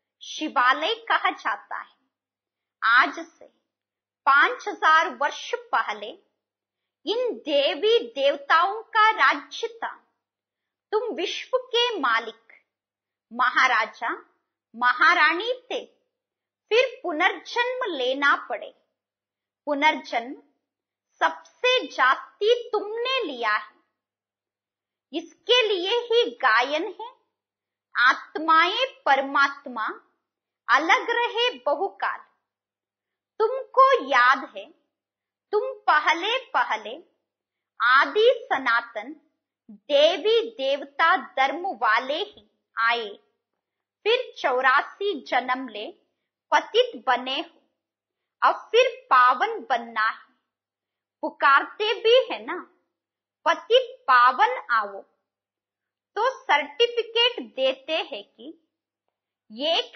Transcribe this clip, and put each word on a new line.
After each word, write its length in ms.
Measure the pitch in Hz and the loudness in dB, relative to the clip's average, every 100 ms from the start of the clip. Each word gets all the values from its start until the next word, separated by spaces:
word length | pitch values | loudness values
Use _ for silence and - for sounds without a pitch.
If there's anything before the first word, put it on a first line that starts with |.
| _ _ | _ _
शिवालय 720 | - - 302 262 247 285 330 | -16 -10 -4 0 2 2 -2
कहा 360 | 453 - 359 381 | -6 -2 -2 -2
जाता 500 | - 254 208 - 202 | -4 -8 -8 -10 -16
है। 140 | - _ _ _ _ _ _ _ _ _ | -16 _ _ _ _ _ _ _ _ _
आज 420 | 214 240 294 339 320 | 2 4 2 -2 -16
से 380 | _ - _ _ _ _ _ _ _ - | _ -20 _ _ _ _ _ _ _ 2
पांच 420 | 277 349 494 415 | 4 4 0 -8
हजार 480 | 339 320 320 359 233 | -2 2 4 2 -2
वर्ष 380 | 285 - - | -6 -6 -8
पहले 520 | 480 - 240 220 208 208 320 _ _ _ _ _ _ _ _ 294 | -10 -4 -4 -4 -8 -12 -16 _ _ _ _ _ _ _ _ -6
इन 320 | 453 494 247 | -4 -4 -6
देवी 600 | 285 285 285 330 415 466 | -2 0 0 0 2 2
देवताओं 840 | - 277 269 294 - 330 370 440 | 0 -2 -2 -2 2 2 2 -4
का 280 | - 440 440 | -4 2 2
राज्य 580 | 403 277 285 - - 453 | 4 2 0 -6 -10 -10
था। 260 | - 233 - _ _ _ _ _ _ _ _ _ | -10 -14 -14 _ _ _ _ _ _ _ _ _
तुम 220 | 427 480 | -4 -4
विश्व 440 | 285 349 - - 523 | -6 -6 -8 -4 -6
के 400 | 494 466 480 415 | -2 -2 -2 -2
मालिक, 540 | 254 226 226 - _ _ _ _ _ _ _ _ _ | -2 -2 -4 -14 _ _ _ _ _ _ _ _ _
महाराजा, 800 | 233 254 262 262 226 220 - 240 403 - _ _ _ _ 226 | -2 0 2 2 2 -2 -6 -8 -8 -12 _ _ _ _ -2
महारानी 760 | 247 254 330 349 311 339 453 | -2 2 4 4 2 0 -4
थे, 320 | 508 _ 269 - _ _ _ _ _ _ _ _ | -8 _ -10 -10 _ _ _ _ _ _ _ _
फिर 320 | 440 508 - | 2 2 -4
पुनर्जन्म 920 | 359 302 370 359 - 466 480 508 480 294 | -8 0 0 -2 -6 -4 -4 -4 -6 -4
लेना 500 | 247 269 285 339 - | -4 0 0 0 -4
पड़े। 260 | 220 - _ _ _ _ _ _ _ _ _ - | -12 -12 _ _ _ _ _ _ _ _ _ -6
पुनर्जन्म 760 | 285 311 294 - 254 240 359 _ _ _ _ _ _ _ | 0 0 0 -6 -8 -8 -14 _ _ _ _ _ _ _
सबसे 760 | _ - - - _ 494 508 311 | _ -2 -2 -14 _ 0 0 -2
जास्ती 800 | - 254 - - _ 415 480 - | 0 2 2 -4 _ 0 0 0
तुमने 540 | 427 415 453 494 523 | -6 -4 -6 -4 -4
लिया 280 | 370 247 220 | -4 -4 -2
है, 220 | 214 - _ _ _ _ _ _ _ _ _ _ _ _ _ _ | -2 -6 _ _ _ _ _ _ _ _ _ _ _ _ _ _
इसके 560 | 294 - _ - 494 440 | -12 -12 _ 0 2 2
लिए 220 | 381 370 | -2 -2
ही 400 | 480 - 466 440 | -4 0 0 0
गायन 640 | - 254 220 269 302 403 - | 0 2 2 2 -2 -6 -10
है, 140 | 466 - _ _ _ _ _ _ _ 262 | -16 -18 _ _ _ _ _ _ _ 0
"आत्माएं 920 | - - - 302 320 320 349 440 539 - 311 | 2 2 -4 -8 2 4 4 0 -4 -4 0
परमात्मा 800 | 269 277 285 285 285 269 233 226 415 _ _ _ _ _ _ - | 0 2 0 0 -2 -12 -8 -8 -10 _ _ _ _ _ _ 0
अलग 380 | 262 320 508 - | 0 2 0 2
रहे 480 | 453 466 403 480 269 | -2 -2 -2 -4 -2
बहुकाल।" 640 | 294 285 294 - 202 - - _ _ _ _ _ _ _ _ _ _ - | -4 -2 -4 -6 -8 -8 -16 _ _ _ _ _ _ _ _ _ _ -2
तुमको 720 | 440 523 - - 523 480 269 | -2 -2 -2 4 4 4 2
याद 420 | 262 247 269 294 196 | 2 4 2 -4 -16
है, 140 | 233 _ _ _ _ _ _ _ _ | -20 _ _ _ _ _ _ _ _
तुम 80 | 427 | -4
पहले 760 | 523 523 - 302 311 330 392 523 | -4 -6 0 0 2 -2 -2 -6
पहले 640 | - 247 240 220 208 285 - _ _ _ _ _ _ _ | -4 -4 -4 -6 -10 -16 -20 _ _ _ _ _ _ _
आदि 680 | 233 269 294 403 466 554 - | 2 2 2 4 4 2 -2
सनातन 640 | 277 262 233 - 214 226 311 _ _ _ _ - | -4 0 -2 -2 -12 -14 -18 _ _ _ _ -20
देवी 800 | 208 - 285 311 285 392 453 294 | -20 0 4 4 2 2 2 0
देवता 640 | - 269 277 277 - 330 262 | -6 -4 -4 -6 0 2 2
धर्म 500 | 233 - 269 302 370 | -2 -2 -2 -2 -8
वाले 560 | 220 226 220 262 311 | -4 0 0 -2 -6
ही 280 | 415 - 208 _ _ - | -8 -12 _ _ _ -4
आए, 300 | 226 240 208 - _ _ _ _ _ _ _ _ | -2 -2 -6 -14 _ _ _ _ _ _ _ _
फिर 320 | 415 494 - - | -2 -2 -2 -6
चौरासी 840 | 320 254 262 277 - - 403 311 | -2 0 2 2 0 -6 -6 -6
जन्म 480 | - 262 254 254 262 | -4 -4 -2 -6 -6
ले 180 | 208 254 - _ _ _ _ _ | -12 -14 -16 _ _ _ _ _
पतित 540 | 311 - 440 494 247 254 | -2 2 0 0 -2 -2
बने 340 | 247 254 269 | -2 -2 -8
हो, 220 | 330 _ _ _ _ _ _ _ _ _ | -8 _ _ _ _ _ _ _ _ _
अब 120 | 262 | 0
फिर 480 | 339 - 440 523 - | 0 0 2 2 0
पावन 560 | _ 254 247 262 415 440 | _ 4 4 4 -2 -4
बनना 480 | 233 240 233 226 220 | -4 -4 -4 -4 -4
है। 260 | - _ _ _ _ _ _ _ _ _ _ | -4 _ _ _ _ _ _ _ _ _ _
पुकारते 720 | 320 - 294 277 311 - 427 403 | -10 0 4 4 2 -4 -4 0
भी 340 | 440 508 466 | 4 4 4
है 100 | 220 | -6
ना, 260 | 233 349 - _ _ _ _ _ _ _ | -8 -12 -12 _ _ _ _ _ _ _
"पतित 580 | 311 359 - 494 508 - | -2 -2 4 2 2 -6
पावन 640 | - 254 247 262 415 - - | 2 6 6 4 0 0 -4
आओ", 320 | 226 208 196 - _ _ _ _ _ _ _ _ _ _ 403 | -4 -4 -10 -18 _ _ _ _ _ _ _ _ _ _ -4
तो 260 | 480 523 | -4 -4
certificate 1120 | - 294 285 - 480 480 - 466 480 480 233 - | 0 0 0 -2 0 0 -4 0 0 -2 -10 -2
देते 400 | 262 262 - 320 | -2 -2 -6 -6
हैं 280 | 330 214 | -6 -12
कि 440 | - _ 254 - _ _ _ _ _ _ _ _ _ | -16 _ -20 -20 _ _ _ _ _ _ _ _ _
एक 400 | 220 302 370 494 | -8 -2 -2 -2